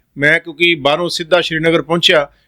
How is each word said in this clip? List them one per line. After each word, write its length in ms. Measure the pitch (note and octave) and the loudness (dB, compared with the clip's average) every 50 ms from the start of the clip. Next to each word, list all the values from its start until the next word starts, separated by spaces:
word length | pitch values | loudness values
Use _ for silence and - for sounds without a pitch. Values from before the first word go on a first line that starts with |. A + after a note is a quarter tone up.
| _ _ _ | _ _ _
ਮੈਂ 220 | C#3 C#3+ D3 D#3+ E3 | -2 0 0 0 0
ਕਿਉਂਕਿ 360 | - E3+ D#3 D3 F3 F3 E3+ | -2 -8 -4 -2 0 0 0
ਬਾਹਰੋਂ 340 | D3+ C3 C#3+ D3 D#3+ F3 E3 | 0 0 0 0 0 -2 -4
ਸਿੱਧਾ 320 | - - E3+ D#3 F3 F3 | -6 -8 -2 0 0 0
ਸ਼੍ਰੀਨਗਰ 400 | E3 - E3 D#3+ D#3+ E3 E3 E3+ | 0 -2 -4 -2 0 0 0 0
ਪਹੁੰਚਿਆ, 480 | C#3+ - E3 F3 - - F3+ D3+ C#3+ - _ _ _ | 0 -2 -2 0 2 2 2 2 0 -2 _ _ _